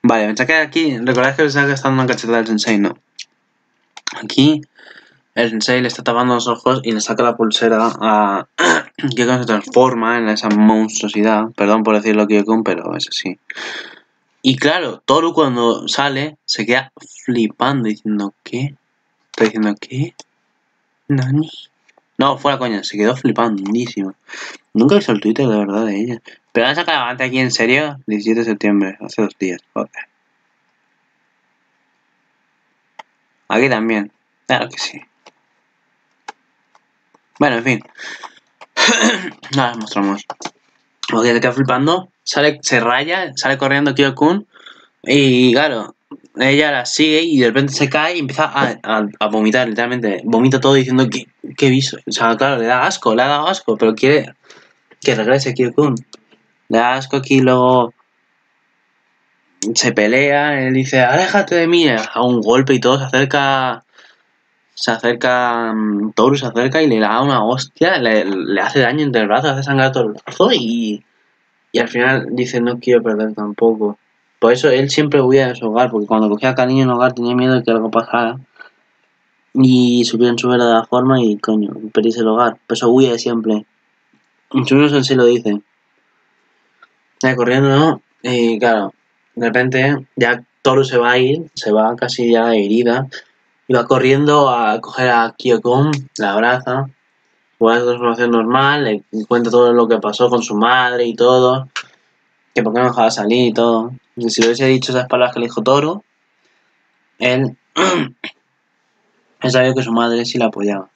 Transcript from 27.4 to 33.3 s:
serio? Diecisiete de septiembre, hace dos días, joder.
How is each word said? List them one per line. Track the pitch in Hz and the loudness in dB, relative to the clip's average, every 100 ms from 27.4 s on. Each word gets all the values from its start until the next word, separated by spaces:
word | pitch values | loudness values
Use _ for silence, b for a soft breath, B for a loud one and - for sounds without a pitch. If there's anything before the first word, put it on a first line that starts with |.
| 127 | -2
serio? | - 117 131 151 139 - | 0 2 2 0 -8 -6
Diecisiete | 107 107 113 | -4 -2 -2
de | 113 | -2
septiembre, | 104 107 101 95 98 | -2 0 0 0 -6
hace | 98 - | -12 -4
dos | 101 - | -4 -4
días, | 95 87 _ | -6 -6 _
joder. | - 104 - - _ _ _ _ _ _ _ _ _ _ _ _ _ _ _ _ _ _ _ _ _ _ _ _ _ _ _ _ _ - _ _ | -10 -10 -12 -20 _ _ _ _ _ _ _ _ _ _ _ _ _ _ _ _ _ _ _ _ _ _ _ _ _ _ _ _ _ -20 _ _